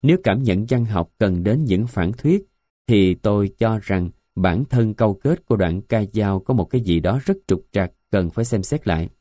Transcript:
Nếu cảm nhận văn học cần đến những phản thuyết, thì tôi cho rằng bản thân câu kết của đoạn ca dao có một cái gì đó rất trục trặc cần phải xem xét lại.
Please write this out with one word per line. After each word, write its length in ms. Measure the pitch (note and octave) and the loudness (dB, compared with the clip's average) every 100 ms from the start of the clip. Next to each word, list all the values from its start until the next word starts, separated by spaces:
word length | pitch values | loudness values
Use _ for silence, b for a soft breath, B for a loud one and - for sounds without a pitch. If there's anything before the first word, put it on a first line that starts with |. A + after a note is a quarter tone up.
Nếu 140 | C#3 F3+ | 4 2
cảm 180 | A#2 G2+ | 2 0
nhận 240 | A#2+ F#2 A2+ | 0 -2 0
văn 160 | B2+ | -2
học 260 | A#2 G2+ E2+ _ | 0 -2 -4 _
cần 240 | G#2 F2+ | -2 0
đến 220 | F#2 B2+ | 0 0
những 220 | D3 F#2 A#2+ | 0 0 -2
phản 260 | G#2 F2+ | -2 -4
thuyết, 320 | A2 D3 G3 - _ _ _ - | -2 0 0 -2 _ _ _ 0
thì 280 | A2 F#2+ | 4 4
tôi 360 | F2 G#2+ G#2 G2+ - | 2 0 0 -2 -2
cho 200 | A2+ A2 | -2 -2
rằng 280 | - F#2+ F2+ - _ | -2 -2 -2 -8 _
bản 300 | - F#2 F2 | -2 0 0
thân 300 | C#3 B2 A2+ | 0 0 0
câu 200 | G#2 A2 | 2 0
kết 320 | G2 C3+ F3 _ | 0 -2 -2 _
của 100 | A2 | 0
đoạn 260 | F2 F2 | 0 -2
ca 200 | - A2 G2+ | -2 -2 -2
dao 280 | G#2+ G#2 F#2+ | -2 0 -2
có 140 | - | 0
một 100 | B2+ | -2
cái 160 | E2+ B2+ | 0 -2
gì 200 | A#2 E2+ | 0 0
đó 200 | F2+ B2 | 2 -2
rất 120 | C3+ G3 - | -2 -4 -2
trục 200 | F#2 - | -4 -2
trặc 200 | G2+ F2+ _ _ | -4 -4 _ _
cần 200 | G2+ F2 | -2 -2
phải 140 | G2 | -2
xem 180 | A#2 G#2+ | -2 -2
xét 260 | F#2 D3+ - | -2 -4 -2
lại. 200 | E2 E2 _ | -2 -4 _